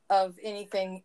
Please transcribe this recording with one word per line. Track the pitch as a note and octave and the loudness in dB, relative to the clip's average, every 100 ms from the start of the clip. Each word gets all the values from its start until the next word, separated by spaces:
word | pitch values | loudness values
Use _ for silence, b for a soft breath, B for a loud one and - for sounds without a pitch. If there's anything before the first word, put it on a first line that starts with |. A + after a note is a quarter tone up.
| - | 2
of | G3 F#3+ F3+ | 2 2 -2
anything | A3 G3+ G3+ G3 F#3+ F#3 | -8 -8 -4 -2 -2 -6